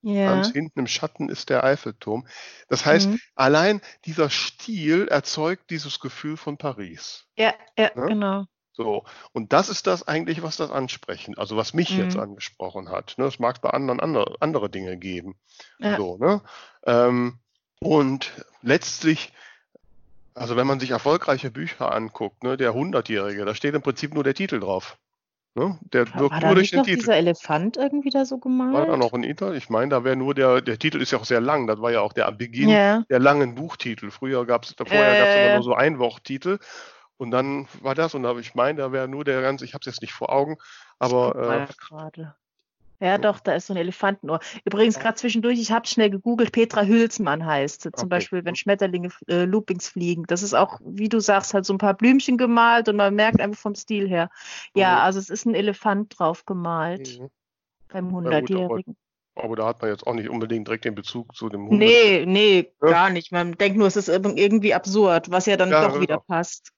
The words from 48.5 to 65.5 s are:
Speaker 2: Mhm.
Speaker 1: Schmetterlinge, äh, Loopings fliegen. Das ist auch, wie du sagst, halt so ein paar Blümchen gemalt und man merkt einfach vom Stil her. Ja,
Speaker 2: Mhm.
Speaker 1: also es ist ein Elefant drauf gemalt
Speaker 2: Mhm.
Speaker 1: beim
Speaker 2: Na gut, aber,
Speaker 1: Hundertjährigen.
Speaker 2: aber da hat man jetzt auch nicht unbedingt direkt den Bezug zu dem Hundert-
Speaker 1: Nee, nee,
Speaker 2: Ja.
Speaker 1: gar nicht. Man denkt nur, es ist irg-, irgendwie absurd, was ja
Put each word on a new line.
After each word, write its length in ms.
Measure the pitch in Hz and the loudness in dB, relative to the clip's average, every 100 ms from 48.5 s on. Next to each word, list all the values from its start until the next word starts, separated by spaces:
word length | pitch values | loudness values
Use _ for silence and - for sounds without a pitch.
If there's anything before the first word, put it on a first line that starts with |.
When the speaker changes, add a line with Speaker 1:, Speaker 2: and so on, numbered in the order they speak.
Speaker 2:
Mhm. 60 | 175 | -6
Speaker 1:
Schmetterlinge, 520 | - 202 196 180 180 - - | 0 2 2 -2 -6 -10 -2
äh, 160 | 175 180 | 0 2
Loopings 420 | 208 208 180 - | 0 0 -6 -6
fliegen. 380 | - 175 170 160 | -4 -2 -2 -2
Das 160 | 175 | -2
ist 100 | 196 | 0
auch, 280 | 123 196 - | 2 2 -2
wie 240 | - 196 214 | -14 -6 -2
du 140 | 226 | 0
sagst, 320 | 208 196 185 | 2 2 2
halt 120 | 202 190 | -4 -2
so 80 | |
ein 40 | 196 | 0
paar 160 | 208 | 0
Blümchen 440 | 196 233 269 - 247 | 2 4 4 2 0
gemalt 520 | 247 233 233 233 226 | 2 4 4 4 2
und 80 | 208 | 2
man 180 | 202 202 | 2 4
merkt 240 | 214 - | 2 2
einfach 180 | 208 208 | 0 -4
vom 120 | 214 | -8
Stil 360 | 202 - 208 196 | -8 -6 -4 -2
her. 200 | 175 170 - - - - - | -2 -2 -6 -18 -16 -4 2
Ja, 200 | 185 180 | 4 6
Speaker 2:
Mhm. 60 | |
Speaker 1:
also 160 | 165 190 | 4 0
es 100 | 196 | -6
ist 160 | 190 233 | -4 -2
ein 100 | 190 | 0
Elefant 640 | 208 196 220 196 208 - | 0 0 0 0 -4 -2
drauf 260 | 165 170 - | -2 -2 -6
gemalt 720 | 185 170 165 160 175 131 123 | -6 -4 -2 -4 -6 -10 -14
Speaker 2:
Mhm. 80 | 135 _ _ _ _ _ _ | -18 _ _ _ _ _ _
Speaker 1:
beim 180 | 190 180 | -8 -6
Speaker 2:
Na 40 | |
gut, 140 | 180 170 | -4 0
aber, 100 | 156 | 0
Speaker 1:
Hundertjährigen. 560 | 185 190 180 175 190 226 _ _ _ - | 0 -4 -2 -6 -8 -18 _ _ _ -10
Speaker 2:
aber 200 | 113 113 | -8 -4
da 100 | 110 | -4
hat 140 | 117 | -2
man 100 | 110 | -4
jetzt 140 | 101 - | -4 -4
auch 80 | |
nicht 140 | 117 107 | -6 -6
unbedingt 400 | 120 113 113 107 | -6 -4 -4 -4
direkt 160 | 113 | -6
den 120 | 120 104 | -6 -8
Bezug 380 | - 120 117 - | -10 -12 -12 -12
zu 100 | 113 | -10
dem 220 | 101 101 | -8 0
Hundert- 100 | 208 220 | 4 6
Speaker 1:
Nee, 380 | 233 220 185 165 | 6 6 4 2
nee, 460 | 196 208 185 170 _ | 4 6 6 4 _
Speaker 2:
Ja. 80 | 151 | 4
Speaker 1:
gar 200 | 170 190 | 6 4
nicht. 200 | 175 165 | 0 -4
Man 220 | 175 175 | -4 -4
denkt 240 | 170 202 196 | 0 0 4
nur, 100 | 202 | 4
es 80 | 202 | 2
ist 140 | 196 | 0
irg-, 280 | 180 196 - | 0 0 2
irgendwie 360 | 202 220 202 | 4 4 4
absurd, 580 | 180 196 196 202 165 170 | 0 0 2 4 4 2
was 140 | 180 | -2
ja 100 | 185 | 2